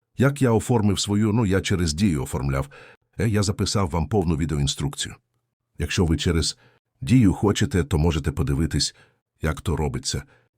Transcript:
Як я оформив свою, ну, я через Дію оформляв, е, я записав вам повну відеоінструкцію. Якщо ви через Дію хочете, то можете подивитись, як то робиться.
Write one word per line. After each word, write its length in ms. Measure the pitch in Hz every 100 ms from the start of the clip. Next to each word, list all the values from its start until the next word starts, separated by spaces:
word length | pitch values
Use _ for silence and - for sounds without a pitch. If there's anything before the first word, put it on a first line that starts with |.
| _ -
Як 240 | 127 143
я 100 | 131
оформив 480 | 113 - 120 104 95
свою, 340 | - 104 107
ну, 120 | 107 110
я 160 | 95
через 320 | - 95 85
Дію 300 | 76 104 76
оформляв, 460 | 65 78 67 67 67 - - - _ -
е, 120 | 110
я 140 | 104
записав 460 | 98 101 95 110 95
вам 180 | 85 80
повну 300 | 110 85 78
відеоінструкцію. 760 | 87 76 71 - 71 - - - _ _ _ _ _ _
Якщо 280 | 80 - 85
ви 120 | 80
через 400 | - 82 78 - _ _ _ _
Дію 320 | 131 127 101
хочете, 500 | - 104 101 107 95
то 140 | 78 80
можете 340 | 82 78 69
подивитись, 640 | 69 67 69 80 73 - - _ _ _ _
як 200 | 78 76
то 140 | - 73
робиться. 480 | 73 65 - 69 - _ _